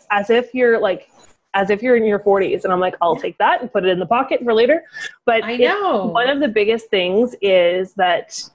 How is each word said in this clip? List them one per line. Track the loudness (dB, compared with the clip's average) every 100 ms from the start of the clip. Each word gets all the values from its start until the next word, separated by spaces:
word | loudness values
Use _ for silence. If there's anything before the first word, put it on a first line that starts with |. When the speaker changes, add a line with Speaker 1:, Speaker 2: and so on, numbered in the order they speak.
| -4
Speaker 1:
"As | -2 0
if | 0 0
you're, | 0 2 2
like, | 0 -2 -8 _ -20 _ _
as | -2 0
if | 0
you're | 2 2
in | 2
your | 0
forties." | 2 2 0 -2
And | -2
I'm | -2
like, | -2 -2
"I'll | -2 -2
take | -4 -2
that | 0 0
and | -2
put | -2
it | 0
in | -2
the | 0
pocket | -2 -2 -4
for | 0
later." | 2 2 2 -2 -16 -16 -6 -2
But | 0
Speaker 2:
I | 0
Speaker 1:
it's | 0
Speaker 2:
know. | 0 0 -2 -2 -2
Speaker 1:
one | -2 0
of | 0
the | 0
biggest | 0 0 -2 -2
things | -2 0 0 0 -2
is | 2 4 2 0 -4 -2
that, | 0 0 -4 -16 -18